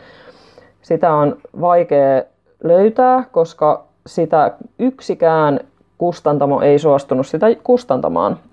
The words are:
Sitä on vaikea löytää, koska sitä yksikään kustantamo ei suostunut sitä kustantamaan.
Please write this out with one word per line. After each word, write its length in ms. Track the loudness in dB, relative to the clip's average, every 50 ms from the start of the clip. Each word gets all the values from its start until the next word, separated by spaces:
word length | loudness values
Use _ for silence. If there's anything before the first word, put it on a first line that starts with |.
| -20 -20 -20 -20 -20 -20 -20 _ _ _ _ -20 -20 _ _ _
Sitä 320 | _ -6 -4 0 0 0 0
on 240 | 0 0 -2 -4 -6 -12 -18 -10 -4
vaikea 640 | -2 0 2 2 0 0 0 2 2 2 2 0 -2 -6 _ _ _ _ _ _ 0
löytää, 600 | 0 2 2 2 2 0 0 2 2 2 0 -2 -4
koska 520 | -4 -4 -4 -4 -4 -2 -2 -2 -2 -2 -6 _ _ _ _
sitä 440 | -10 -6 -6 -2 0 0 0 0 0 -4 -8 -16 -20 _ -6
yksikään 800 | -6 -6 -6 -6 -8 -10 -4 -2 0 0 2 2 0 0 0 -2 -6 _ _ _ _ _ _
kustantamo 640 | -6 -4 -4 -4 -4 -4 -2 -2 0 0 -2 0 0
ei 180 | 2 2 2 2
suostunut 480 | 2 2 0 0 0 -4 -4 -4 -4
sitä 200 | -4 -4 -2 0 0 0 -2 -2
kustantamaan. 720 | -2 -2 0 0 -4 -4 -4 -4 -4 -2 -2 -2 -2 -4 -6 -10 _